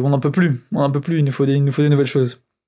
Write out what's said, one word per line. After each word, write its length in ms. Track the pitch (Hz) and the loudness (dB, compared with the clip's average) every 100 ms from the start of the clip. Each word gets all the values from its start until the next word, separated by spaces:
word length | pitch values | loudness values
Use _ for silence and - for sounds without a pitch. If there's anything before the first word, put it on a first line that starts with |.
on 60 | 131 | 2
n'en 100 | 143 | 0
peut 100 | 143 | 0
plus, 320 | 165 175 127 - | 0 0 0 -6
on 60 | 160 | -2
n'en 100 | 139 | -2
peut 100 | 139 | -2
plus, 180 | 143 165 | -2 -2
il 60 | |
nous 80 | 143 | 0
faut 140 | 131 139 | 0 0
des, 80 | |
il 100 | 139 | 0
nous 80 | 139 | 0
faut 80 | 131 | 0
des 80 | 147 | 2
nouvelles 180 | 143 131 | 2 2
choses. 360 | 143 123 - _ _ | 0 -2 -4 _ _